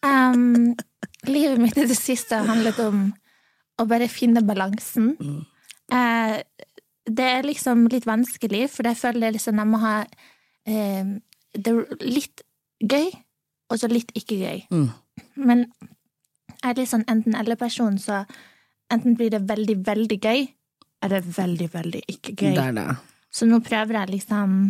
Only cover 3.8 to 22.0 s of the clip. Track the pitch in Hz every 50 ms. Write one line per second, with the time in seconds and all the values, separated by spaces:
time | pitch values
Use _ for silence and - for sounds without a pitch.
3.8 | 226 220 233 233 240 233 - - - 233 233 233 226 202 208 196 190 190 196 220
4.8 | - - - 233 220 226 294 320 - 143 147 147 160 _ _ _ _ _ - _
5.8 | _ _ 247 247 247 240 233 233 226 220 220 214 - _ _ _ - _ _ -
6.8 | _ _ _ _ _ - 220 226 254 254 254 254 262 285 294 - - 262 240 233
7.8 | 233 233 240 254 233 233 220 220 247 240 - - - 220 202 202 240 285 - -
8.8 | 240 233 233 233 - 247 233 240 226 226 220 220 - - 214 208 214 214 220 220
9.8 | 220 220 214 214 208 - - _ _ _ _ _ _ _ _ _ _ - 214 220
10.8 | 214 202 196 190 190 196 202 202 _ _ _ _ _ _ _ 214 196 226 233 233
11.8 | - - - - - - 240 294 285 - _ - - _ _ _ _ _ _ _
12.8 | - 208 269 285 311 359 370 - _ _ _ _ _ _ _ _ _ _ 233 226
13.8 | - 233 233 240 233 - - 226 - - 220 196 185 180 156 190 - _ 180 170
14.8 | 147 123 110 - _ _ _ - - _ _ - 277 247 240 240 240 240 _ _
15.8 | - - - _ _ _ _ _ _ _ _ _ _ _ - _ - 254 247 247
16.8 | 254 240 - 226 220 - 233 220 220 233 220 - 220 226 233 220 247 240 226 -
17.8 | 247 220 196 196 196 - 208 196 196 - - - - - _ _ _ _ _ _
18.8 | _ _ - 233 233 247 240 233 233 226 214 214 196 190 220 208 220 208 220 190
19.8 | 185 220 208 208 226 214 220 196 - 220 226 269 277 262 _ _ _ _ _ _
20.8 | - _ _ _ - 202 196 196 175 175 170 - 190 180 175 165 175 165 - 175
21.8 | 165 170 170 -